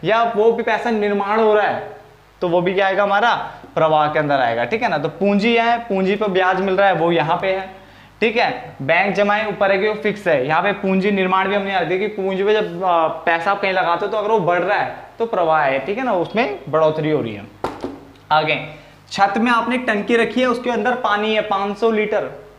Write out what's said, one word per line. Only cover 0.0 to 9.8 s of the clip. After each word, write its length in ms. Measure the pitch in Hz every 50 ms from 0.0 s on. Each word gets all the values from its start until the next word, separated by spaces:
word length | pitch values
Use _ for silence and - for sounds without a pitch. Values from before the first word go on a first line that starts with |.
| -
या 200 | 165 214 226 233 233 233
वो 160 | 202 214 226
भी 120 | 220 226 226
पैसा 280 | 240 220 208 - 240
निर्माण 480 | 226 214 208 208 202 202 196 196 208 226
हो 140 | 226 214 214
रहा 140 | 208 202 165
है, 300 | 123 - - - - - - - - - - - _ -
तो 80 | 180 180
वो 120 | 165 180
भी 120 | 170 185 196
क्या 140 | 190 196 190
आएगा 160 | 190 185 208
हमारा? 300 | 196 196 202 214 240 208 147 - - - - - - -
प्रवाह 320 | 170 160 156 156 151 151 151 151
के 60 | 156
अंदर 200 | 151 147 143 135
आएगा, 260 | 127 117 117 117 120
ठीक 180 | 120 214 226 247
है 60 | 226
ना? 80 | 175 151
तो 120 | 143 160
पूंजी 460 | 151 - 190 202 202 202 190 240 233
है, 220 | 233 226 233 240 233
पूंजी 360 | 233 - 196 190 190 185 208
पे 120 | 202 220 208
ब्याज 340 | 185 185 185 180 190 185
मिल 160 | 190 196 190 185
रहा 100 | 202 196
है, 80 | 185
वो 160 | 165 165 170
यहाँ 260 | 175 165 151 151 233 -
पे 180 | 202 190 185
है, 140 | 190 190 190 - - - - - - - - - -
ठीक 160 | 214 233 220 233
है, 380 | 220 160 131 - - - - -
Bank 320 | 139 135 165 175 190 202 185
जमाएं 300 | 185 208 202 208 214 220 208
ऊपर 240 | 196 - 208 196
है 60 | 196
कि 100 | 190